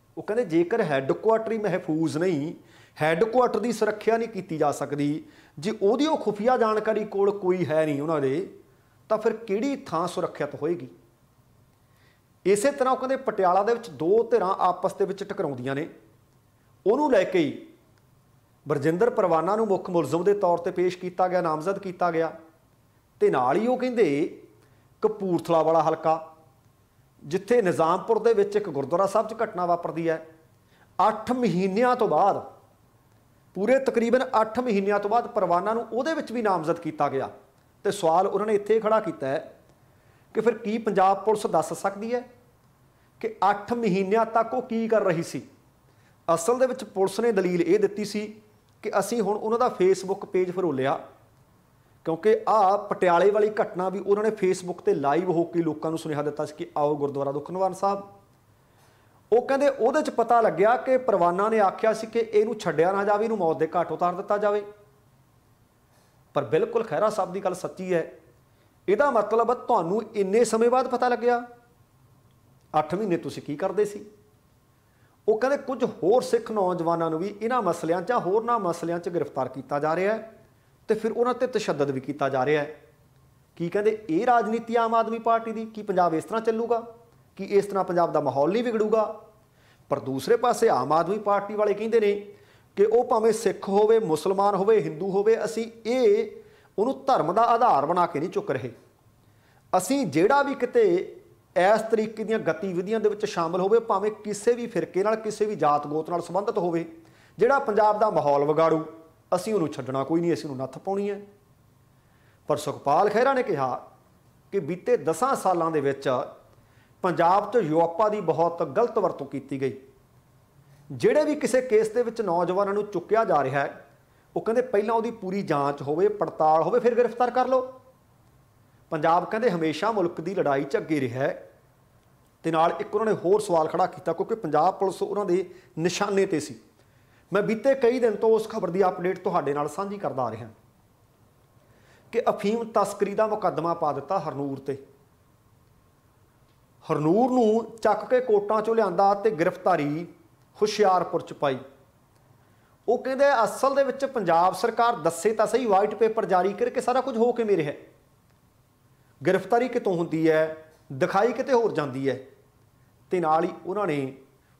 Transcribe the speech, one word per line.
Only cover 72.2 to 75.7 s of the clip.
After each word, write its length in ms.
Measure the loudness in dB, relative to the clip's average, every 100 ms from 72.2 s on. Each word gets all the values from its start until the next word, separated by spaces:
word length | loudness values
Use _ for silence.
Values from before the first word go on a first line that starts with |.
| _ _ _ _ _
ਅੱਠ 200 | -2 0
ਮਹੀਨੇ 220 | -4 -2 -4
ਤੁਸੀਂ 260 | -4 -12
ਕੀ 140 | -10 -6
ਕਰਦੇ 280 | -4 -2
ਸੀ? 200 | -2 -4 -18 -20 _ _ _ _ _ _ _ _ _ _ -2
ਉਹ 100 | 0
ਕਹਿੰਦੇ 180 | 0 0
ਕੁਝ 260 | -4